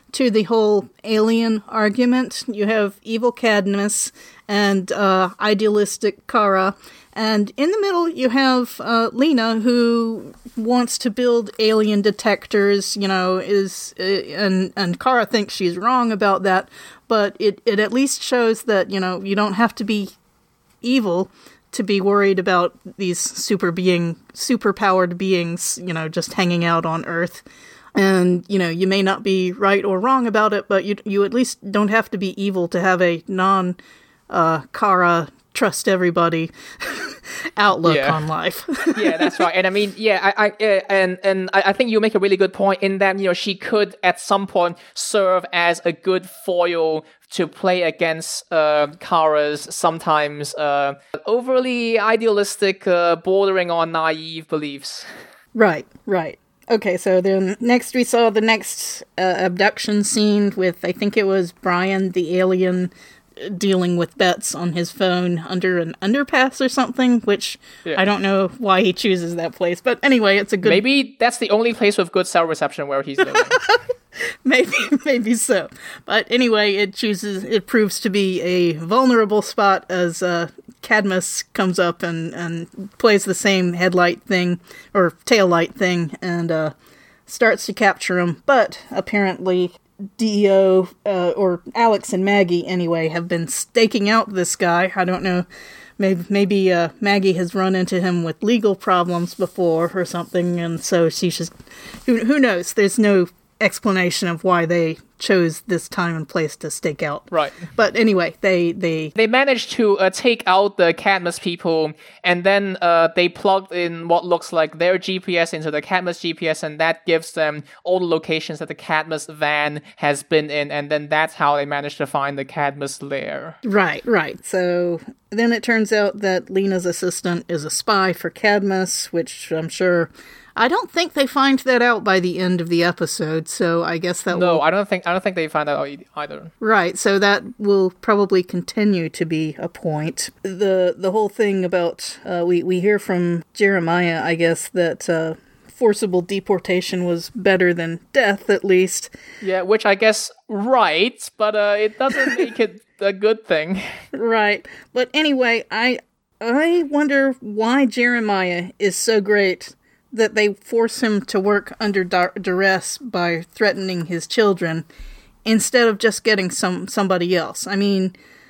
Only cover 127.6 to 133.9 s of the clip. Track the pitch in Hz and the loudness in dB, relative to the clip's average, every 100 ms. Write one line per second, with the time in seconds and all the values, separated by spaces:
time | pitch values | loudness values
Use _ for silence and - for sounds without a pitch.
127.6 | 151 - - 202 185 170 170 - 214 208 | -4 -6 0 2 2 -2 -8 -2 2 2
128.6 | 202 190 185 - - 170 160 - - 160 | 2 -2 -2 -4 -4 -4 -4 -8 -8 -6
129.6 | 160 - 185 175 165 - - - - - | -6 -2 2 2 0 -6 -20 -20 -14 0
130.6 | - 381 403 - 339 - 277 285 277 269 | 0 0 -2 -4 -2 0 0 2 2 2
131.6 | 262 247 240 226 208 190 180 170 185 180 | 2 2 4 2 2 2 2 -2 -2 -2
132.6 | 170 170 170 175 165 - 156 160 160 - | 0 2 2 0 -4 -4 -4 -4 -6 -2
133.6 | 180 170 170 | 0 0 0